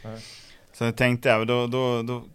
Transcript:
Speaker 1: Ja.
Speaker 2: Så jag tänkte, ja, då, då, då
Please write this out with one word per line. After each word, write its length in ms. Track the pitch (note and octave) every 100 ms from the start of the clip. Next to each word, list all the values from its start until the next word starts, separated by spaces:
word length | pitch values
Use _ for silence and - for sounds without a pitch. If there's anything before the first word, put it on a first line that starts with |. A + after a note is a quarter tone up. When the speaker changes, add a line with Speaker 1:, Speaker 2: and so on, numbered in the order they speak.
Speaker 1:
Ja. 60 | A2 A2 - - - - -
Speaker 2:
Så 120 | -
jag 120 | A#2 -
tänkte, 320 | B2+ B2 C3+
ja, 160 | A2
då, 220 | A2+ B2 A#2+
då, 360 | B2+ B2+ A#2+
då 200 | A#2 B2 A#2